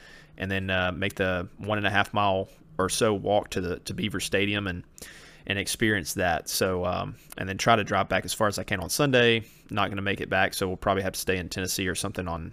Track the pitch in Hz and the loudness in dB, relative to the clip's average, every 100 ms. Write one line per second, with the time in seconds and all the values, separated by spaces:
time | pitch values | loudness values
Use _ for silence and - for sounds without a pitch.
0 | - - - - 98 98 95 92 92 80 | -20 -20 -20 -8 -2 -2 0 0 0 0
1 | 98 - 92 90 87 - 101 104 98 101 | -4 0 0 0 -4 -8 -4 0 2 2
2 | 101 104 101 95 95 - - - 92 - | 2 2 2 0 -2 -10 -18 -2 0 2
3 | 113 101 98 104 - 101 90 - - 90 | 2 2 2 2 2 -4 -4 -6 -6 -6
4 | 104 90 - 98 101 104 98 87 - - | -4 -4 -2 0 2 2 -2 -6 -10 -18
5 | - - - - - 98 90 - 110 101 | -18 -18 -20 -18 -4 -2 -2 2 2 2
6 | 78 98 90 80 - - 98 90 90 92 | 0 0 2 0 -2 0 0 0 0 -2
7 | 98 110 - - 92 98 127 113 101 98 | -4 -10 -16 -10 -6 -2 4 4 4 0
8 | 98 92 90 - 104 95 - 98 85 - | 2 0 0 0 0 0 -4 -4 -2 0
9 | 147 127 120 113 - - - 107 98 98 | 4 6 6 4 -2 -20 -8 -2 -2 -2
10 | 98 95 - 95 95 - 95 92 104 98 | -2 -2 0 2 2 0 -4 -2 0 2
11 | 92 - - 92 85 - 92 - 92 82 | 0 -4 -2 -2 -2 -4 -4 -2 -2 -2
12 | 98 101 87 82 85 | -4 -4 -6 -6 -8